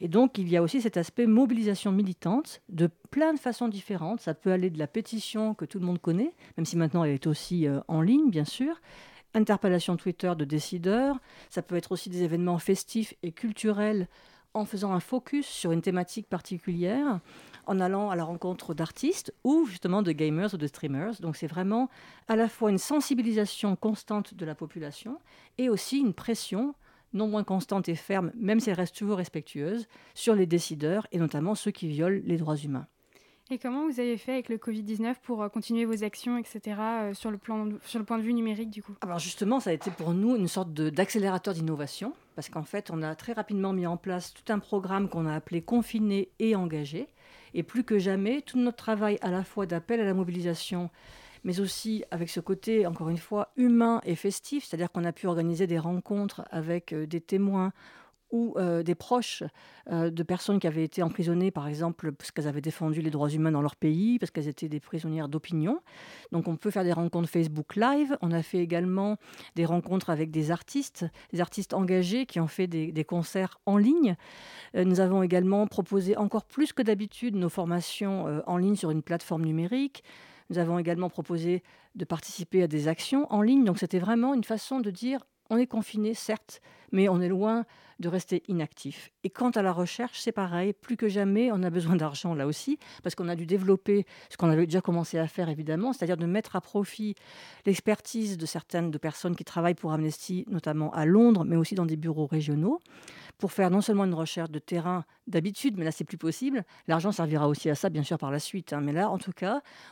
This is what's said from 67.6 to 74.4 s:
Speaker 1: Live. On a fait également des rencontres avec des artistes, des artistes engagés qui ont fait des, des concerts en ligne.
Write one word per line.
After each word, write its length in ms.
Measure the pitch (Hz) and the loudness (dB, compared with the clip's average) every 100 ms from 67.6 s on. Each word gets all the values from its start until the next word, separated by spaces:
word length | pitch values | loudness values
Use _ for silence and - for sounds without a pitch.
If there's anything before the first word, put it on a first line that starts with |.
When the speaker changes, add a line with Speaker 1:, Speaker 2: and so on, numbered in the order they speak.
| - 202 | -4 0
Speaker 1:
Live. 420 | 233 285 277 285 | 2 2 2 0
On 100 | 170 | 0
a 120 | 165 | 0
fait 160 | 165 185 | 0 -2
également 560 | 170 170 180 190 202 214 - - - 170 | 0 0 0 0 0 -2 -8 -20 -8 -2
des 100 | 165 | 0
rencontres 460 | 175 175 185 - | 0 0 -2 0
avec 180 | 156 160 | -2 0
des 220 | 156 151 | 0 0
artistes, 540 | 170 - 277 269 - 170 - - | -2 -2 -4 -4 -6 -8 -8 -6
des 80 | 170 | -2
artistes 320 | 170 - 190 | -2 -4 -2
engagés 540 | 180 185 185 175 240 262 | 0 2 2 2 0 -2
qui 120 | 170 | -2
ont 60 | 160 | -2
fait 220 | - 180 | 0 -2
des, 240 | 165 160 | -2 -2
des 120 | 156 | -2
concerts 540 | 151 175 160 190 185 - - | -2 -2 -2 -2 -4 -4 2
en 120 | 202 | 6
ligne. 380 | 220 339 247 175 - - | 6 6 4 2 -6 -20